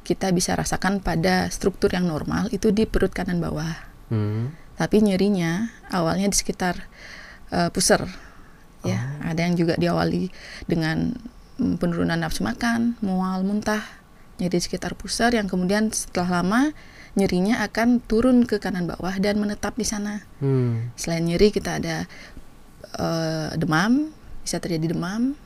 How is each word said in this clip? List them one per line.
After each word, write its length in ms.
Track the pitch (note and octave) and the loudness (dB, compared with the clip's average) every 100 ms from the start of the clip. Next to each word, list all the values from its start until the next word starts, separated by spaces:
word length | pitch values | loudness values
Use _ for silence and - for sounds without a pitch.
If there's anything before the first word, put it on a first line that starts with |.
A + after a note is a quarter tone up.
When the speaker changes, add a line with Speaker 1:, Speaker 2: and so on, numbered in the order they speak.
Speaker 1:
kita 300 | - F3+ F#3+ | -4 -2 2
bisa 200 | F3 F#3 | 2 2
rasakan 480 | F3+ D#3+ E3 F#3 G3 | 0 0 0 0 0
pada 480 | F#3 E3 F#3 F#3 F3 | 0 2 2 2 0
struktur 400 | - G3 F#3 G3+ | 0 -2 2 0
yang 160 | F3+ | 2
normal 480 | F3+ D3+ - E3+ F#3+ | 0 0 -2 -2 0
itu 200 | F#3+ A3 | 2 2
di 120 | G#3 | 4
perut 280 | G#3+ - F#3+ | 2 2 0
kanan 280 | - F3+ F3 | 0 -2 -2
bawah. 360 | D#3+ D3+ D#3+ E3 - - - | -2 -4 -6 -8 -12 -20 -4
Speaker 2:
Hmm. 480 | A2+ G#2 G#2+ B2 D#3+ - | 0 0 -2 -4 -8 -18
Speaker 1:
Tapi 240 | - D#3+ G#3+ | -4 2 4
nyerinya 680 | G#3+ F#3 G3 G3 E3 F3 A3+ - - | 4 4 2 2 0 -2 -4 -8 -4
awalnya 380 | F#3 D#3+ E3+ | 0 0 2
di 100 | G3+ | 2
sekitar, 520 | - - - F#3 E3+ - - - - - - - | 0 -2 -2 -2 -2 -10 -18 -18 -18 -18 -18 -4
eh, 200 | F3+ E3+ | 0 0
pusar. 380 | F#3+ - G#3 F3+ - - - - - - - | 2 4 4 2 -10 -18 -20 -20 -20 -20 -8
Ya, 380 | - A2 B2+ D3 | -4 -2 -4 -6
Speaker 2:
Oh. 100 | D#3+ | -4
Speaker 1:
ada 120 | D#3+ | 0
yang 160 | F3 F3 | 2 2
juga 160 | E3+ | 2
diawali 560 | E3 E3+ E3+ E3 F3 F#3 - - - | 4 2 2 2 0 -4 -8 -16 -12
dengan, 480 | - F3 D#3+ D#3+ - - - - - - | -2 0 0 0 -2 -4 -12 -18 -18 -2
mm, 180 | F3+ F3 | -2 0
penurunan 380 | F3 E3+ F3 | -2 0 0
nafsu 260 | E3 D#3+ - | 0 -2 -2
makan, 540 | F#3+ A#3+ A#3+ A#3 A#3 A#3 | -2 0 0 2 0 0
mual, 400 | G3 F#3 F#3 F#3 | -2 0 0 0
muntah. 400 | F#3+ G#3 G#3+ G#3+ - - - - - - | 0 0 0 -2 -6 -18 -20 -20 -20 -4
Nyeri 140 | F3 | 0
di 100 | F3 | 0
sekitar 320 | - F3+ - | -2 -6 -6
pusar 400 | - F#3+ - A#3 | -8 -6 2 4
yang 100 | A#3+ | 4
kemudian 460 | G3 F3+ F3+ G#3 A3 | 0 0 2 2 2
setelah 480 | - - F#3 F3+ F3+ | -2 -4 -2 0 2
lama 320 | F3+ A3+ D4 - - - - | 2 4 2 0 -18 -20 -4
nyerinya 480 | - G3 F3+ G3 A#3+ | 2 2 4 2 2
akan 380 | G#3 - A#3+ A#3+ | 0 2 4 4
turun 460 | - A3 B3+ B3 | 2 4 6 6
ke 120 | A#3+ G#3 | 4 0
kanan 280 | - F3+ | -2 -2
bawah 320 | E3+ - F3 F#3+ | -4 -4 -4 0
dan 200 | G3+ G#3 | 0 2
menetap 380 | G#3 G#3 G#3 | -2 -2 -6
di 80 | G#3 | -2
sana. 400 | G#3 G#3 G#3 G#3 - - | -2 -2 -4 -8 -12 -4
Speaker 2:
Hmm. 540 | C#3 C3 B2 A#2 A#2+ | 2 2 2 0 -4
Speaker 1:
Selain 300 | - - E3 | -6 -4 0
nyeri 260 | E3+ E3+ G#3 | 0 4 4
kita 260 | G3+ F#3 D#3+ | 4 -4 -4
ada 280 | E3 D#3+ F3 - - - - - - - - | -4 -4 -6 -12 -16 -18 -18 -20 -20 -20 -16
eh, 560 | - E3 E3 D#3+ D#3+ D#3 | -6 -2 -2 -2 -2 -4
demam, 560 | - F3+ D#3 G3+ C4 D#4 - - - | -2 2 2 4 2 0 -8 -12 -10
bisa 180 | - E3+ | -4 -4
terjadi 340 | G#3 D#3+ D#3+ | -2 -2 0
demam 440 | E3 E3+ G#3+ B3+ D4 | -2 -4 0 -2 -2